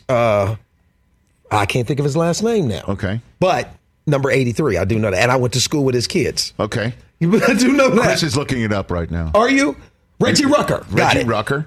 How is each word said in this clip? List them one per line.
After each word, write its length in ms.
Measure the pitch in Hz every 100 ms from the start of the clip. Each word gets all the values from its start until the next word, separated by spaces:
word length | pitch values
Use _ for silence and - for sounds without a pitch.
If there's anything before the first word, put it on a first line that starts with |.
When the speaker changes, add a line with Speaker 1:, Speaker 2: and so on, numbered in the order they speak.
| -
Speaker 1:
uh, 460 | 123 117 101 98 107 - _ _ _ _ _ _ _ _
I 160 | 104 101
can't 200 | 131 113
think 120 | 143
of 60 | 143
his 120 | 143
last 240 | 170 165
name 260 | 220 226 139
now. 180 | 87 -
Speaker 2:
Okay. 340 | 95 95 110 - _
Speaker 1:
But 300 | 185 143 - - _ _ -
number 240 | 139 131
eighty-three, 460 | 127 123 110 151 87
I 80 | 95
do 120 | 110
know 140 | 107
that. 100 | 92
And 100 | 120
I 40 | 131
went 180 | 123
to 80 | 127
school 220 | - 151
with 100 | 135
his 140 | 123 113
kids. 460 | 175 98 - - -
Speaker 2:
Okay. 340 | 107 98 110 120 -
Speaker 1:
<laughs> 140 | _
I 320 | 165 214 -
do 180 | 220 247
know 160 | 277 262
that. 100 | 190
Speaker 2:
Chris 220 | 240 -
is 120 | 160 127
looking 260 | 139 131
it 120 | 110
up 160 | 101 95
right 220 | 87 82
now. 180 | 85 80 202
Speaker 1:
Are 120 | 240
you? 260 | 269 285 277 - _ _ -
Reggie 260 | 240 - 277
Rucker. 400 | 285 - - -
Got 220 | 98 170 143
Speaker 2:
Reggie 40 |
Speaker 1:
it. 40 | 123
Speaker 2:
Rucker. 380 | 107 110 139